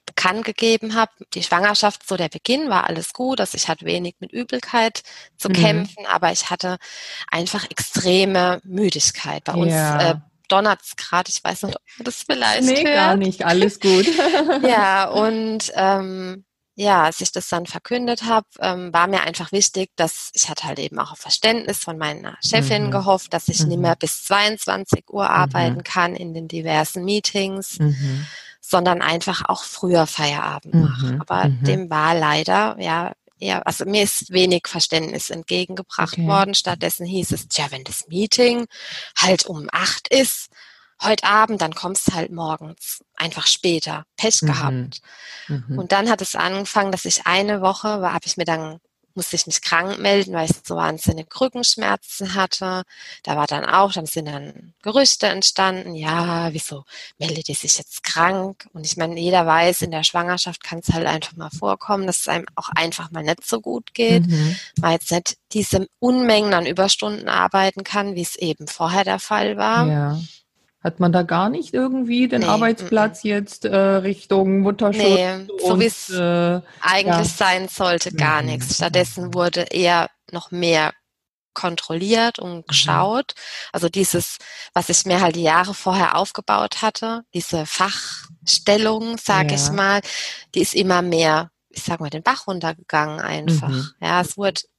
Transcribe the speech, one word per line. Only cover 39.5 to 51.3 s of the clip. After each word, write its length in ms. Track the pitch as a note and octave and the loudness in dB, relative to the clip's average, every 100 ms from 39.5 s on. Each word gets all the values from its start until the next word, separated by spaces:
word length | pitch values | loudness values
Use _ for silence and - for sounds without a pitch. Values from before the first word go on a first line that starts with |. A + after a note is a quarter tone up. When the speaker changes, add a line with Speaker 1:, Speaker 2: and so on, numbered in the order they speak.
| D#3+ C#3+ | -6 -6
Speaker 1:
acht 380 | E3+ F#3 - - | -4 -4 -4 2
ist, 400 | C4+ C4 - - _ - - _ - | 2 2 -2 -10 _ -20 -20 _ -4
heute 240 | G#3 G#3+ - | 0 2 4
Abend, 360 | G#3+ A3 G#3 | 4 4 0
dann 140 | D#3+ D#3+ | -4 -4
kommst 380 | F3+ G3 - | -6 -4 -2
halt 180 | E3 - | -2 -4
morgens 720 | E3+ D#3+ D#3 D#3 E3 - - _ - | -6 -6 -6 -10 -16 -12 -14 _ -6
einfach 320 | E3 D#3+ - | -4 0 0
später. 580 | - F#3 E3 D#3 D3 - - | 2 2 0 -2 -8 -10 -4
Pech 240 | A3 - | 0 2
Speaker 2:
Mhm. 40 | D3+ | 2
Speaker 1:
gehabt." 560 | C#3 C#3+ B2+ B2+ - _ - - - - | 0 0 -4 -6 -12 _ -20 -20 -16 -8
Speaker 2:
Mhm. 300 | C#3+ A2+ C3+ | -8 -4 -4
Speaker 1:
Und 140 | F3 | 0
dann 180 | G3 A3+ | 2 2
hat 120 | G#3+ | 0
es 140 | F#3+ - | -2 -2
angefangen, 560 | F3 F#3+ G3+ G#3+ G3 | -2 -2 -2 0 0
dass 140 | F#3 F3+ | -2 -2
ich 220 | - - | 0 2
eine 340 | F3+ G3+ G3+ | 2 2 2
Woche 400 | F#3+ F#3+ G#3+ G#3 | 0 0 -2 -2
war, 120 | F3+ | -2
hab 120 | E3 - | -4 -4
ich 120 | - | -4
mir 80 | E3+ | -2
dann, 340 | D#3+ D#3 E3 _ _ _ | -4 -6 -14 _ _ _
musste 220 | F#3+ - E3+ | -10 -6 -4
ich 100 | - | -4
mich 140 | - | -4
krank 380 | - E3 F#3 G3+ | 0 0 0 -2
melden, 340 | G3+ G3+ F#3+ | 2 2 2
weil 160 | F3 D#3+ | -2 0
ich 60 | - - | 0 -2
so 100 | E3 | -2
wahnsinnig 520 | E3 D#3+ - D#3+ D#3+ | -2 -2 -2 -2 -2